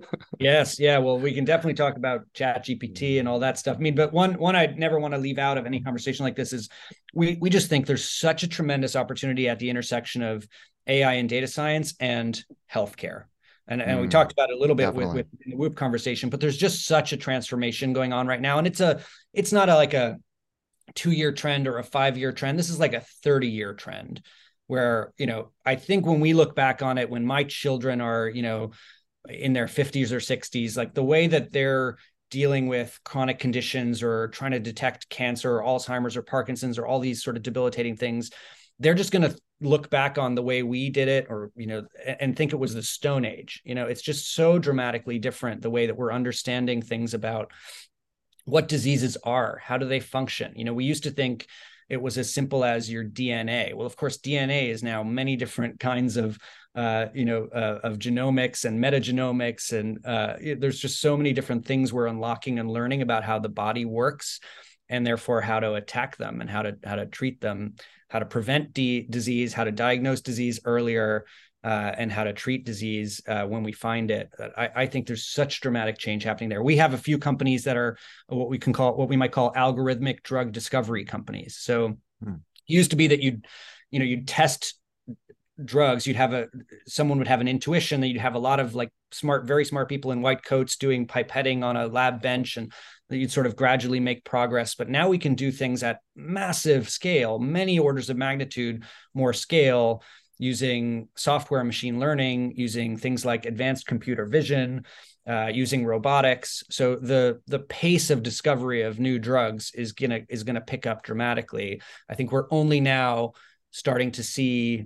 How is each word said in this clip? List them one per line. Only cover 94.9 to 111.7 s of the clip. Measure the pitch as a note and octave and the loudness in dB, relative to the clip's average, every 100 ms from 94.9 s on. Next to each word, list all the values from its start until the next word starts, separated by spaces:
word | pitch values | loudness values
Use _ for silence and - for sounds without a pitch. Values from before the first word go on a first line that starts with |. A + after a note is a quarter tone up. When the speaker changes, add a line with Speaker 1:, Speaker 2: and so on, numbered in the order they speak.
| C#3 F3+ | 2 4
Speaker 1:
we | F3+ | 2
can | D#3+ C3 | 2 0
do | C3+ | 0
things | C3 C3 B2 | -2 -2 -2
at | A#2+ A2+ _ - | -2 -4 _ -14
massive | D3 F#3 F#3+ - D#3 C#3 G#2+ | -6 -4 -2 0 4 4 2
scale, | - F#3 E3 A#2 A2 | -4 0 2 2 0
many | B2+ F3 F#3+ F3 | 0 0 2 4
orders | C#3+ C3+ A#2+ | 4 2 -2
of | B2+ | -2
magnitude | C3+ C3+ C3 - A#2+ A2+ - - _ | -2 -2 -4 -4 -4 -4 -10 -20 _
more | C3+ B2+ | 0 0
scale, | A#2 - E3 C#3 B2 A#2 A2+ - - _ - | 0 2 4 6 6 4 2 -6 -20 _ -6
using | B2 A#2 C3 A#2+ A#2 A#2 A2+ | -4 -2 0 0 -2 -4 -8
software, | - - C#3+ - C3+ | -4 0 0 2 0
machine | A#2+ A2+ B2 A#2+ | 0 -2 -4 0
learning, | C#3+ C#3+ C3 B2 B2 B2 | 0 2 2 0 -2 -2
using | A#2+ A#2+ A#2 A2 | -2 -2 -4 -2
things | C3 A#2+ | -2 -2
like | B2 A#2 A#2 | 0 -2 -2
advanced | A2 C3 C3 - | -2 -2 -2 -2
computer | A#2 B2+ A2+ G#2+ | -4 -2 -4 -2
vision, | D3 - C#3 B2+ B2+ - - - _ - | -2 0 0 -2 -6 -12 -20 -20 _ -4
uh, | A#2 A2 | -2 -2
using | A#2 B2 C3+ A#2 | -2 -2 0 0
robotics. | A2+ B2 C#3 C3+ B2+ - - - | 0 2 4 4 2 -4 -12 -8
So | - B2+ B2+ | 0 0 0
the, | B2+ C3+ B2+ A#2+ - | 2 4 4 0 -6
the | C#3 | -6
pace | - - E3+ F3 - | -6 -2 2 4 4
of | C3+ | 2
discovery | A#2 A2 D3+ C3 B2+ A#2+ | 0 -2 0 0 0 0
of | A2 G#2+ | -2 0
new | C3 B2 | 0 0
drugs | A2 B2+ A2+ A2 - | 2 2 2 -2 -10
is | - A2+ | -8 -8
gonna, | - C3 A#2 A2 | -4 -2 -2 -6
is | A#2 | -8
gonna | A2 A#2 | -4 -6
pick | A#2 B2+ | -6 -6
up | A#2+ A2 | -4 -6
dramatically. | - A2 A#2+ A#2 A2+ G#2+ G2+ | -6 -4 -2 -2 -4 -6 -6